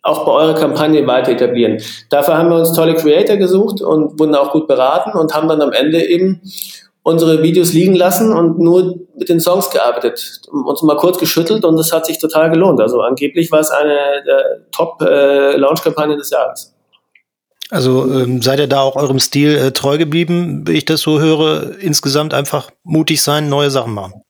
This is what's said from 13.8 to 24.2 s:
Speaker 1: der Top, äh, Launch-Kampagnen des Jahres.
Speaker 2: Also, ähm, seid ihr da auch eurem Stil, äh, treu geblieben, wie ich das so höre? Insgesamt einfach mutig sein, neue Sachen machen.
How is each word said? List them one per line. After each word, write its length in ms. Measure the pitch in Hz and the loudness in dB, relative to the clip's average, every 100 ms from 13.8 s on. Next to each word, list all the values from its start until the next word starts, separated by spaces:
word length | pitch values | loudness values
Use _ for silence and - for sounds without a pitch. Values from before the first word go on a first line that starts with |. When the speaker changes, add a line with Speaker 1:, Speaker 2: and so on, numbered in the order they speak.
| 147 143 143 143 139 | 0 0 -2 -2 0
Speaker 1:
der 340 | 135 135 - _ | 0 0 -4 _
Top, 320 | - 165 - | -6 -6 -2
äh, 540 | 175 147 139 139 139 147 | 0 2 4 4 2 2
Launch-Kampagnen 600 | 139 160 165 151 151 147 | 2 2 -2 -2 -4 -4
des 120 | 143 | -4
Jahres. 440 | 131 - - - _ _ _ _ _ _ _ _ _ - | -4 -4 -6 -18 _ _ _ _ _ _ _ _ _ -8
Speaker 2:
Also, 340 | 180 127 127 131 | -2 0 0 0
ähm, 320 | 131 123 127 | -2 -2 -2
seid 160 | 120 139 | 0 0
ihr 80 | 143 | 0
da 120 | 139 | 0
auch 160 | 135 131 | 0 0
eurem 220 | 143 135 | -2 0
Stil, 380 | - 143 147 147 | 0 0 2 2
äh, 140 | 131 | 0
treu 260 | 131 139 151 | -2 -2 0
geblieben, 680 | 160 160 165 175 175 147 151 | 0 -2 -2 -2 -4 -6 -2
wie 60 | |
ich 140 | 156 151 | -2 0
das 160 | 156 | -2
so 180 | - 151 | 0 0
höre? 580 | 156 156 156 156 - - | 2 2 0 -2 -6 -8
Insgesamt 560 | 196 147 143 143 156 | -4 -2 0 -2 -2
einfach 360 | 139 143 147 - _ | -2 -2 -6 -6 _
mutig 380 | - 156 156 151 | -4 -2 0 0
sein, 260 | - 147 151 | 0 0 0
neue 220 | 143 143 | 0 0
Sachen 240 | 135 117 | -2 -4
machen. 280 | 104 95 - | -8 -10 -18